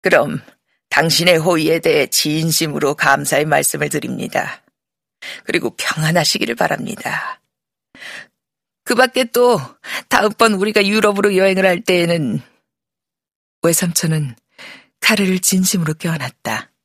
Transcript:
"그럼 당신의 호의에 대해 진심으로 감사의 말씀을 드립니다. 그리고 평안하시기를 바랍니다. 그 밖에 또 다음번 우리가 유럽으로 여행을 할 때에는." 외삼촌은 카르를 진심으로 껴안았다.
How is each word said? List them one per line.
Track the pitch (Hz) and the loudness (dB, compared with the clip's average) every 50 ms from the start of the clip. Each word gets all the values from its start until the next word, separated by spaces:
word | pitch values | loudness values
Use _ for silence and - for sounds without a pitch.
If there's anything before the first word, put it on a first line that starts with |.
"그럼 | - 190 175 147 - - 76 - - - _ _ _ _ _ _ _ _ | 2 4 4 4 2 0 -4 -8 -10 -14 _ _ _ _ _ _ _ _
당신의 | - 139 156 165 - - 170 180 175 | -2 0 2 2 0 2 4 4 4
호의에 | 160 156 185 175 160 156 156 165 165 | 4 4 2 2 2 2 2 0 2
대해 | 160 165 147 151 135 | 2 2 2 2 0
진심으로 | - - - - 156 151 160 160 165 156 - 165 156 147 147 147 143 151 | 0 0 -2 0 0 0 0 0 0 0 0 -2 -2 -2 -2 0 -2 0
감사의 | - - 147 139 143 143 135 147 139 156 | 0 2 2 2 2 0 0 0 0 2
말씀을 | 156 147 139 - - - 143 147 147 | 2 0 2 0 0 -2 -2 -4 -4
드립니다. | - 151 - - - - 127 - - - - - - - _ _ _ _ _ _ _ _ _ _ _ _ - - - - _ | -4 -6 -6 -6 -8 -8 -8 -4 -4 -4 -6 -6 -10 -16 _ _ _ _ _ _ _ _ _ _ _ _ -16 -16 -16 -14 _
그리고 | - - 170 - 117 - | -4 -4 -2 -4 -4 -6
평안하시기를 | - - - - 156 156 156 170 175 151 - - - 104 113 117 | -6 -6 -6 -4 -2 -2 0 0 2 2 0 0 -2 -4 -4 -2
바랍니다. | - - - - - - - - - - - - - - - - _ _ _ _ _ _ _ _ _ _ _ _ - - - - - - _ _ _ _ _ _ _ _ _ _ _ _ | -2 -2 -2 -2 -4 -6 -10 -10 -10 -8 -8 -6 -6 -8 -10 -12 _ _ _ _ _ _ _ _ _ _ _ _ -20 -18 -16 -16 -18 -20 _ _ _ _ _ _ _ _ _ _ _ _
그 | - 233 | -4 0
밖에 | 226 262 254 - 254 254 | 2 0 2 0 -4 -4
또 | 247 - 240 247 247 233 165 131 - - _ - - - - - | 0 2 2 4 4 2 0 -2 -8 -16 _ -16 -12 -12 -12 -4
다음번 | _ - - 202 214 208 - 226 226 208 | _ 0 2 2 0 2 2 2 2 2
우리가 | 185 196 214 214 214 202 | 0 -2 0 2 2 2
유럽으로 | 196 208 220 214 208 202 196 202 208 196 | 2 2 4 2 2 2 2 0 2 4
여행을 | 185 190 196 190 190 190 | 4 4 4 4 4 2
할 | 190 180 170 - | 2 2 0 0
때에는." | - 185 175 170 170 170 170 147 120 104 147 - _ _ _ _ _ _ _ _ _ _ _ _ _ _ _ _ _ _ _ _ _ _ _ - | 0 2 2 2 2 0 0 0 -2 -2 -4 -6 _ _ _ _ _ _ _ _ _ _ _ _ _ _ _ _ _ _ _ _ _ _ _ 0
외삼촌은 | 170 165 - 185 175 165 - - 165 160 156 151 131 117 _ _ _ _ - - - - - _ _ _ _ | 0 0 0 -2 -2 -2 -2 0 0 0 -2 -2 -4 -8 _ _ _ _ -20 -20 -20 -20 -20 _ _ _ _
카르를 | - - 220 208 202 185 185 185 | 0 2 2 2 2 0 0 0
진심으로 | - - 190 185 185 - - 185 165 151 156 | 0 0 2 2 2 2 0 0 -2 -2 -4
껴안았다. | 156 - 170 165 151 131 127 _ _ _ 117 110 - - _ _ _ | -4 -4 -4 -4 -4 -6 -8 _ _ _ -6 -6 -6 -8 _ _ _